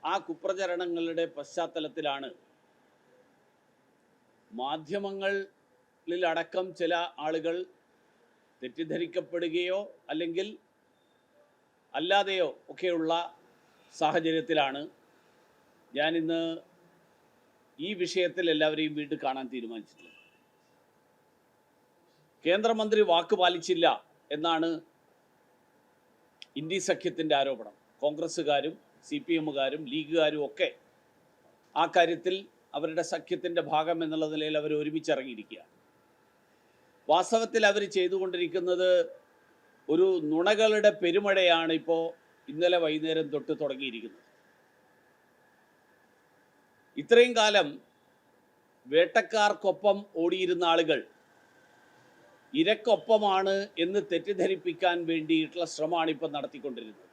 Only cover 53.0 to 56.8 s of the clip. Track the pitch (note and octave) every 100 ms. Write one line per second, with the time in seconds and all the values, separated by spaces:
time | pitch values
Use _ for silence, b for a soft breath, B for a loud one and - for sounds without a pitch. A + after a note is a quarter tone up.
53 | - A3 G#3 F#3+ G3 G3 G3+ - E3+ G3+
54 | - E3+ F3 F#3+ F#3 F#3+ F3+ E3 F#3 F3
55 | E3 E3 D#3 D#3+ D#3 F3 E3 - D#3 E3+
56 | D#3+ D3 D#3+ C#3+ C3 C#3+ C#3 A#2